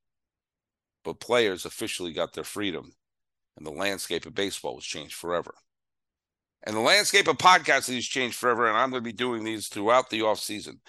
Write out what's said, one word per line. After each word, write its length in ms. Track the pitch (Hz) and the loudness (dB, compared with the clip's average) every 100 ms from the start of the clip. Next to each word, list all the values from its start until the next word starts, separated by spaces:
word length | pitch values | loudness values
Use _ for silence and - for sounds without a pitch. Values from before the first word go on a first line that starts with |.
| _ _ _ _ _ _ _ _ _ _ | _ _ _ _ _ _ _ _ _ _
But 160 | 82 78 | -12 -12
players 460 | - 120 107 90 | 0 2 2 0
officially 480 | 82 - 110 - 87 | -8 -10 -8 -6 -6
got 220 | 80 82 | -4 -4
their 100 | - | -6
freedom, 480 | 76 104 101 78 64 _ _ _ _ _ _ - | -10 -6 -6 -6 -12 _ _ _ _ _ _ -16
and 100 | 76 | -12
the 60 | |
landscape 540 | 76 101 95 - 85 80 | -4 -4 -4 -4 -6 -4
of 80 | |
baseball 420 | 98 98 - 73 65 | -6 -4 -4 -10 -10
was 80 | |
changed 300 | - 82 73 | -10 -10 -10
forever. 420 | - 85 87 - - _ _ _ _ _ _ _ _ _ _ | -10 -4 -4 -4 -16 _ _ _ _ _ _ _ _ _ _
And 140 | - 110 | -6 0
the 40 | |
landscape 460 | 131 202 - 202 160 | 4 4 6 4 4
of 120 | 143 | 6
podcasting 560 | 180 180 147 139 123 | 8 8 6 2 2
has 100 | 123 | -6
changed 320 | 110 135 123 - | -4 -2 -2 0
forever, 320 | 123 117 113 | 0 2 4
and 80 | 107 | 4
I'm 140 | 131 | 2
gonna 100 | 127 | -2
be 120 | 117 | -6
doing 320 | 110 123 113 | -4 -2 -2
these 240 | 110 110 - | -4 -6 -8
throughout 420 | 107 104 127 127 | -2 4 4 4
the 100 | 110 | 0
offseason. 600 | 110 101 - 104 76 - | 0 0 -4 -8 -12 -18